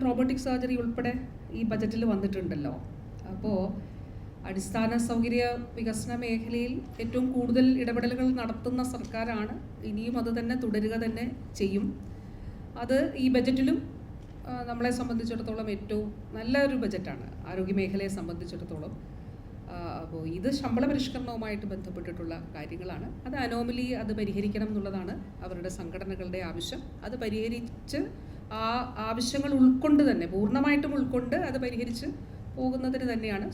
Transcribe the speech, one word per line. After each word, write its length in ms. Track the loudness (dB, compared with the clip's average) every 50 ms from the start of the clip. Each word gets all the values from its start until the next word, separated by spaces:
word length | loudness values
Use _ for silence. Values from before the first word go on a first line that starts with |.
| 4
റോബോട്ടിക് 360 | 4 4 4 4 4 2 0 0
സർജറി 300 | 0 2 2 2 2 2 2
ഉൾപ്പെടെ 320 | 2 0 0 0 0 0 0 -2 -4 -8 -10 -12 -10 -8 -2 0
ഈ 20 | 0 2
ബജറ്റിൽ 320 | 2 2 2 2 2 2 4 4 4
വന്നിട്ടുണ്ടല്ലോ. 600 | 4 2 2 0 0 0 -2 -2 -2 -2 -2 -4 -4 -8 -8 -10 -10 -10 -10 -10 -10 -8 -8
അപ്പോ 200 | -6 -2 0 2 2 2 2 0 -2 -4 -8 -10 -10 -10 -12 -10 -10 -12 -12 -12 -12 -10 -8 -4
അടിസ്ഥാന 480 | -4 -4 -2 0 0 2 2 4 4 2 2
സൗകര്യ 360 | 2 2 2 2 4 4 4 4 2 0 -2 -6 -8 -6
വികസന 380 | -4 -2 -2 -2 -2 -2 -2 -4 -2 0
മേഖലയിൽ 500 | 0 0 -2 -2 -2 0 0 0 0 -2 -4 -6 -6 -6 -6 -4
ഏറ്റവും 280 | 0 2 2 2 2 2
കൂടുതൽ 300 | 2 2 6 6 8 8 8 8 6
ഇടപെടലുകൾ 460 | 4 2 2 2 2 2 2 4 4 4 4 2
നടത്തുന്ന 420 | 0 -2 -4 -4 -2 -2 0 0 0 0 -2
സർക്കാരാണ്. 600 | -4 -6 -6 -4 -4 -2 -2 0 -2 -2 -2 -4 -8 -8 -10 -10 -8 -6 -4
ഇനിയും 280 | -4 -2 -2 0 0 0
അത് 180 | 0 2 0 0
തന്നെ 180 | 0 0 0 0 0
തുടരുക 320 | 2 2 2 2 2 0 0 0
തന്നെ 200 | 0 0 -2 -4 -4 -4 -6 -10 -10 -2 0
ചെയ്യും. 280 | 2 2 2 2 2 0 -2 -4 -8 -10 -12 -12 -12 -12 -12 -10 -10 -10 -10 -10 -12 -10 -8 -6 0
അത് 140 | 4 4 4 4 2 2 4 4
ഈ 40 | 6 6
ബജറ്റിലും, 440 | 6 6 6 6 6 6 4 4 2 0 -4 -10 -10 -12 -12 -12 -12 -12 -14 -14 -12 -10 -8
ആ, 20 | -8 -6 -6 -4
നമ്മളെ 240 | -2 0 2 2 2 2
സംബന്ധിച്ചിടത്തോളം 680 | 0 0 0 -2 -2 -2 -2 -4 -4 -4 -4 -2 -2 -2 -4
ഏറ്റവും 380 | -4 -2 -2 -2 -2 -2 -2 -6 -10 -12 -10 -8
നല്ലൊരു 380 | -4 0 2 4 6 6 4 4 2 0
ബജറ്റാണ് 440 | 0 0 -2 -4 -6 -6 -8 -8 -10 -10 -10 -8 -4
ആരോഗ്യ 260 | -2 -2 0 2 2 2
മേഖലയെ 300 | 2 2 0 0 -2 -2 -2 -4
സംബന്ധിച്ചിടത്തോളം. 720 | -4 -6 -6 -6 -6 -8 -8 -8 -8 -8 -8 -8 -8 -8 -8 -10 -10 -12 -12 -12 -12 -12 -12 -12 -12 -12 -12 -12 -12 -10 -10
ആ, 20 | -8 -6 -6 -6 -6
അപ്പോ 160 | -6 -6 -6 -6 -4 -4 -4
ഇത് 100 | 0 2 2 2
ശമ്പള 260 | 2 0 2 2 4 4 4
പരിഷ്കരണവുമായിട്ട് 800 | 2 2 0 -2 -4 -4 -6 -6 -4 -4 -4 -4 -4 -4 -4 -6 -6
ബന്ധപ്പെട്ടിട്ടുള്ള 600 | -6 -6 -8 -8 -8 -8 -6 -6 -6 -6 -6 -6 -8 -8 -10 -10
കാര്യങ്ങളാണ്. 520 | -10 -8 -8 -8 -8 -8 -8 -8 -6 -8 -8 -8 -8 -8
അത് 80 | -4 -2 -2 -2
അനോമലി, 420 | 0 0 0 0 0 -2 -2 -2 -2 -2 -2
അത് 100 | -2 -2 -2 0
പരിഹരിക്കണം 480 | -2 0 0 0 0 0 0 0 0 0
എന്നുള്ളതാണ് 420 | 0 -2 -2 -2 -2 -4 -4 -4 -6 -6 -8 -10 -12 -12 -10
അവരുടെ 240 | -8 -8 -6 -6 -6 -6
സംഘടനകളുടെ 640 | -6 -6 -8 -6 -6 -6 -6 -6 -6 -4 -4 -4 -4 -4 -4
ആവശ്യം. 320 | -6 -6 -6 -6 -6 -8 -8 -10 -12 -10 -8
അത് 100 | -8 -6 -4 -2
പരിഹരിച്ച് 760 | -2 0 0 0 -2 -2 -4 -6 -8 -10 -10 -8 -4 -2 -2 -2 -2 -6 -10 -12 -12 -12 -12 -10 -8 -4 -2 0
ആ 20 | 0 0 0 0 -2 -4 -4 -2 -2
ആവശ്യങ്ങൾ 420 | 0 0 0 0 0 0 2 4 6 10
ഉൾക്കൊണ്ട് 440 | 10 10 10 8 8 8 8 10 10 8
തന്നെ, 160 | 6 4 2 0 2
പൂർണ്ണമായിട്ടും 580 | 2 4 4 4 6 6 6 6 6 4 2 0
ഉൾക്കൊണ്ട് 380 | 0 2 2 2 0 2 2 2
അത് 220 | 2 2 0 0 -2 -2
പരിഹരിച്ച് 440 | -2 -2 -2 -2 -2 -4 -4 -4 -6 -6 -6 -10 -12 -12 -10 -10 -8 -4
പോകുന്നതിന് 480 | 0 0 2 2 2 0 0 0 0 0 0 0
തന്നെയാണ് 380 | 0 0 0 0 0 -2 -2